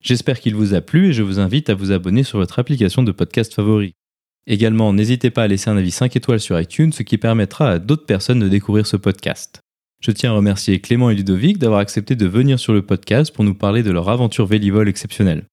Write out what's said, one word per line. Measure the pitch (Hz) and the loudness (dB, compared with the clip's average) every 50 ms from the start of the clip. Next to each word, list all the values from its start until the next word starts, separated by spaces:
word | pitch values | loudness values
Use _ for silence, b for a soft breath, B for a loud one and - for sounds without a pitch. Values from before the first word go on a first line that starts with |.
J'espère | - - 123 120 - - 131 - | 0 0 -2 0 0 -2 -4 -2
qu'il | - 120 107 | -2 -4 0
vous | 107 110 98 101 | 0 0 2 0
a | 87 | -2
plu | - - - 165 190 190 | -2 0 2 2 4 4
et | 147 | 2
je | 113 | 2
vous | 107 98 95 101 | 0 -2 0 0
invite | 98 92 110 151 151 - | 0 0 0 -2 0 0
à | 104 | -2
vous | 92 98 95 | -2 0 -2
abonner | 98 90 90 92 95 123 | -2 0 0 0 0 0
sur | 139 - - 104 | 0 0 -2 -2
votre | 92 - - - | -4 -2 -2 -4
application | 123 - 147 123 110 92 - - | -2 -2 0 0 0 0 2 0
de | 127 110 | 0 0
podcast | 92 - 131 - - 120 113 - - | 0 -2 -4 -2 0 -2 -2 -2 -4
favori. | - 104 104 107 104 101 92 - _ _ _ _ _ _ _ _ _ _ | -2 0 2 2 0 0 -4 -8 _ _ _ _ _ _ _ _ _ _
Également, | - 110 101 113 110 110 110 110 107 | -4 0 2 2 2 2 2 2 2
n'hésitez | 98 101 107 113 127 120 - 123 | 2 2 2 0 0 0 0 -2
pas | - 120 113 | 0 0 0
à | 104 | 0
laisser | 98 95 - 113 | 0 -2 -2 -2
un | 104 101 | 0 0
avis | 92 90 | 0 -2
cinq | - - 123 127 - | -2 -2 -2 -2 -2
étoiles | 110 - - 120 107 | -2 0 0 -2 -2
sur | - - 95 85 | -2 -2 -2 -2
iTunes, | 85 - - - 156 160 | -2 -2 0 0 0 0
ce | 151 - | 0 -4
qui | 110 - - | -4 -4 -2
permettra | 101 - 113 113 113 101 - - - 156 123 | -2 0 0 2 0 0 -2 -2 0 0 0
à | 90 82 | 0 0
d'autres | 87 110 151 156 - | 0 -2 -2 -2 0
personnes | - 104 95 - - 123 123 | -2 -2 -2 0 0 0 2
de | 104 95 | 2 2
découvrir | 98 101 101 - 101 107 104 | 2 0 0 2 0 0 0
ce | - - 98 | 0 -4 -2
podcast. | - 101 95 - - - 71 - - _ - - _ _ _ _ _ _ _ _ | 0 -2 -2 -2 -6 -8 -8 -8 -12 _ -20 -20 _ _ _ _ _ _ _ _
Je | - - | -4 -4
tiens | 98 - - 123 | -2 0 -2 0
à | 110 | 0
remercier | 104 101 104 98 95 - - 95 90 | 2 2 2 0 0 0 0 -2 -2
Clément | - - 120 120 123 120 | 0 -2 0 2 2 2
et | 110 | 2
Ludovic | 101 98 98 95 92 120 175 208 | 0 0 0 0 2 2 0 0
d'avoir | 196 135 113 107 101 | 2 0 2 2 2
accepté | 101 98 - 110 104 - 131 | 0 0 -4 -6 -4 -4 -2
de | 117 104 | 0 0
venir | 90 92 117 131 143 135 123 | 0 2 2 2 2 2 0
sur | - - 110 | 0 0 0
le | 101 | 0
podcast | 98 - 98 87 - - 104 127 156 151 - | 2 0 -4 -4 0 0 2 2 2 0 0
pour | - 110 | 0 0
nous | 104 95 | 0 0
parler | 98 - 101 101 120 | 0 -2 0 0 0
de | 117 104 | 0 0
leur | 87 85 85 98 | -2 0 0 -2
aventure | 117 123 123 113 - - 110 | 0 0 0 0 0 0 0
Vélivol | 90 107 110 104 98 98 107 107 | 2 2 2 2 2 2 2 2
exceptionnelle. | 101 95 - - 107 - - 104 92 80 78 - _ | 0 -2 -4 -10 -12 -2 0 0 0 0 -2 -8 _